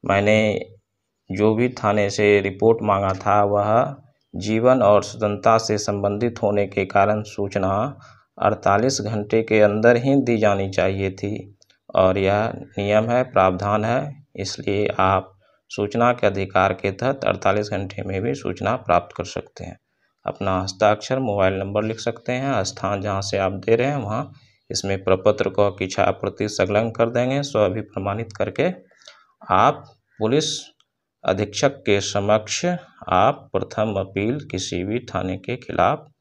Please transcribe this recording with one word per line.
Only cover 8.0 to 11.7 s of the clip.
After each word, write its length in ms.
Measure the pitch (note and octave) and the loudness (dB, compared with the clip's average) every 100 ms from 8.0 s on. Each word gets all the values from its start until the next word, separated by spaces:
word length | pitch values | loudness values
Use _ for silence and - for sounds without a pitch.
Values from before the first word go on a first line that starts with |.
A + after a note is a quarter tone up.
| - - _ - | -20 -20 _ -2
अड़तालीस 580 | G#2 G#2 G2 G2+ B2 C3+ | -2 0 2 2 2 -2
घंटे 420 | G#2 A2 G#2 A2+ | -4 -4 0 0
के 180 | A2 A2 | 2 4
अंदर 360 | G#2 G#2+ A2+ A#2+ | 4 6 4 4
ही 180 | C3 | 4
दी 240 | C#3 A#2+ A2+ | 2 2 2
जानी 320 | G#2 G2 G2 | 2 2 -2
चाहिए 400 | F#2+ F#2 G2 F#2+ | 0 0 0 -4
थी 480 | F#2+ G2+ G#2+ G2 - _ | -4 -8 -8 -12 -20 _